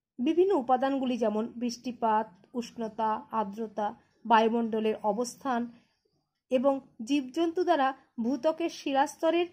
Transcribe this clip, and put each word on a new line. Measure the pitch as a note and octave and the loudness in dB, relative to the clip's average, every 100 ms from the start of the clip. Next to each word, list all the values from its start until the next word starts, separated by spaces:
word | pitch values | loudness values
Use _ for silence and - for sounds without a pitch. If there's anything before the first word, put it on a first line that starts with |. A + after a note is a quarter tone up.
| _ - | _ -4
বিভিন্ন | C4+ E4 F#4+ | 0 4 4
উপাদানগুলি, | E4+ A#3 B3+ C4+ C#4 C4 A#3+ | 2 2 2 2 0 -2 0
যেমন | A3 G#3+ A#3 | 0 0 -4
বৃষ্টিপাত, | A#3 A#3+ - B3+ A#3+ A3+ G#3+ A3 - _ | -6 -6 -6 -10 -4 0 0 -2 -10 _
উষ্ণতা, | B3 A#3 A#3+ A3 A3 A3 G#3+ - | -8 -8 -8 -8 -4 -2 -2 -4
আর্দ্রতা, | A3 G3 G#3 A3 - G#3 A#3 _ _ | -4 -4 -6 -8 -4 -6 -6 _ _
বায়ুমণ্ডলের | A3 A3 A3+ A#3 A3+ A3 A3 G#3+ | 4 4 6 2 0 0 -2 0
অবস্থান | G#3+ G#3 A#3+ - C#4 A#3+ A#3+ - _ _ _ _ _ _ _ | -2 -2 -4 -6 -4 -4 -4 -12 _ _ _ _ _ _ _
এবং | B3+ C#4 C4+ - - | 2 2 0 -6 -14
জীবজন্তু | A3+ C#4+ B3+ D#4+ E4+ F4+ | -2 -2 0 -2 -2 0
দ্বারা | F4 D#4 C4 C4+ _ - | 2 2 2 -2 _ -6
ভূত্বকের | A3+ C#4 D#4 D#4+ E4 | -4 0 0 0 -4
শিলাস্তরের | - D4+ C4+ D4 - E4 E4+ F4 | -4 -2 0 0 0 0 2 0